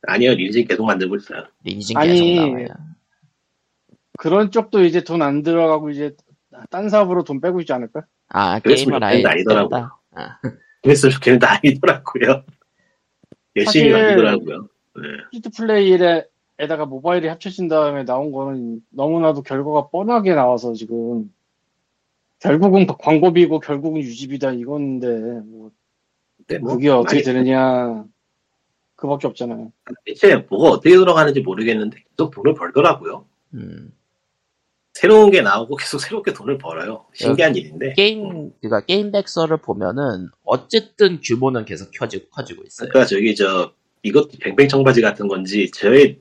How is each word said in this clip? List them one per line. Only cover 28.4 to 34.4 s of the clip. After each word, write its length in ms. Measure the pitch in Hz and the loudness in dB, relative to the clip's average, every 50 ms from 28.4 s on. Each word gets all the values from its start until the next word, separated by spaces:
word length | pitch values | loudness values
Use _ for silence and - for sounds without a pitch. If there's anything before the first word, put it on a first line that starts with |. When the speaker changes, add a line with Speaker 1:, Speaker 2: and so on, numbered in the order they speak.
| _ _ _ _ _ _ _ _ _ _ _ | _ _ _ _ _ _ _ _ _ _ _
Speaker 3:
그밖에 300 | _ - 143 143 139 - 135 | _ -6 -6 -6 -4 -6 -8
없잖아요. 440 | - - 127 120 117 113 113 113 _ _ _ - - _ _ | -8 -8 -10 -10 -10 -12 -14 -18 _ _ _ -20 -20 _ _
Speaker 1:
대체 320 | - - - - 196 156 110 - _ | -16 -4 4 6 6 6 4 0 _
뭐가 200 | 185 - 151 160 | -2 4 4 4
어떻게 240 | - 139 - 160 180 | 4 4 6 6 8
돌아가는지 440 | 185 185 175 170 160 156 147 135 135 | 8 8 6 4 4 2 2 2 -2
모르겠는데 580 | 107 92 95 98 110 117 113 110 107 107 - - _ _ _ | -2 -4 -6 -4 -2 -2 -2 -2 -4 -6 -8 -12 _ _ _
계속 140 | - 160 151 | -6 -6 -6
돈을 220 | - - 101 147 156 | -6 -2 -2 -2 -2
벌더라고요. 720 | - - - - 139 170 170 151 139 - - - - _ _ _ _ _ _ - | -2 -6 -4 0 2 2 2 0 0 -6 -12 -14 -14 _ _ _ _ _ _ -18
Speaker 2:
음. 380 | 120 - 87 82 80 78 80 _ _ _ _ _ _ _ _ _ _ | -16 -16 -16 -18 -20 -20 -20 _ _ _ _ _ _ _ _ _ _